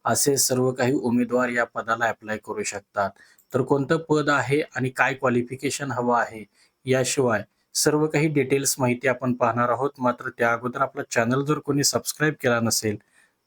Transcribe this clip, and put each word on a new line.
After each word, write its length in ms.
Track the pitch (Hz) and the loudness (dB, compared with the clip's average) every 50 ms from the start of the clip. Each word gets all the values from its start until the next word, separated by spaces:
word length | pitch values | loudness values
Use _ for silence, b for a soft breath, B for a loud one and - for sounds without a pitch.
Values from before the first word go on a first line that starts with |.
| - | -2
असे 320 | 123 113 - - 147 139 131 | 0 0 2 2 2 2 2
सर्व 340 | - - 131 127 127 131 | 2 2 2 2 2 0
काही 220 | 127 135 127 123 139 | 0 2 0 2 2
उमेदवार 560 | 147 - 120 113 123 120 110 120 123 127 120 | 0 0 0 0 0 0 0 0 0 0 0
या 140 | 120 120 120 | 0 -2 -2
पदाला 420 | - - 117 110 110 113 117 117 | -2 -4 -6 -4 -4 -2 -2 0
अप्लाय 320 | 113 127 - 113 107 110 104 | -2 -2 -4 -6 -8 -8 -8
करू 260 | - - 104 107 101 | -8 -8 -8 -6 -6
शकतात. 460 | - - 101 - _ - 104 98 95 b b b b b b _ _ - | -6 -8 -8 -12 _ -4 -2 -2 -2 b b b b b b _ _ -2
तर 80 | 127 | -2
कोणतं 360 | 131 - 147 143 139 127 165 160 | 0 2 0 0 2 0 -2 -2
पद 320 | 160 - 151 151 147 147 | 0 0 0 0 2 2
आहे 320 | 143 135 120 120 139 151 | 0 0 0 0 0 0
आणि 280 | 160 - - 135 131 131 | 0 -2 -4 -4 -4 -4
काय 240 | 131 - 127 131 139 | -2 0 0 0 0
क्वालिफिकेशन 800 | 135 139 127 120 120 120 - 131 127 - 135 - - 147 139 | 0 0 0 2 0 0 -2 -6 -6 -4 -4 -4 -4 -6 -6
हवं 280 | 123 127 123 120 120 117 | -4 -2 0 2 2 2
आहे, 260 | 107 104 113 110 104 - b b b b b b - | 0 -2 -6 -12 -16 -16 b b b b b b -2
याशिवाय 580 | 127 127 131 127 131 - 147 131 120 110 101 - - _ _ _ _ - | 0 0 2 2 0 0 0 2 2 2 0 -2 -6 _ _ _ _ -4
सर्व 340 | - - 156 143 151 151 151 | 0 2 4 4 4 2 2
काही 200 | - 143 156 160 | 2 2 2 2
डिटेल्स 480 | 147 143 127 - 143 139 139 131 - 143 | 2 0 2 2 0 0 0 0 0 0
माहिती 280 | 131 123 123 123 - 131 | 2 0 0 2 0 0
आपण 260 | 123 - - 123 123 | 0 0 0 -2 0
पाहणार 360 | 123 123 117 113 120 120 123 | 2 2 0 2 2 0 0
आहोत. 220 | 117 117 131 135 - - | 0 0 -2 -2 -4 -2
मात्र 320 | 127 123 120 - - 123 - - | -2 -2 -2 -2 -6 -10 -4 -2
त्या 160 | 120 117 120 | 0 0 0
अगोदर 280 | 117 123 123 123 135 | 0 -4 -6 -4 -4
आपला 200 | 135 127 - 139 135 - | -4 -4 -4 -8 -10 -4
चॅनल 340 | - 120 117 117 127 139 139 | -2 0 0 2 2 0 0
जर 140 | 143 156 151 | 0 -2 -2
कोणी 240 | - - 139 143 139 | -2 -2 0 2 2
सबस्क्राईब 500 | - - - - - - - 147 156 147 - | 2 0 0 -2 -4 -4 -2 -2 -2 -2 0
केला 180 | - 127 120 117 | 0 0 0 2
नसेल, 360 | 117 113 110 - 113 107 104 107 b b b b b b b b _ | 2 0 0 0 0 -2 -4 -4 b b b b b b b b _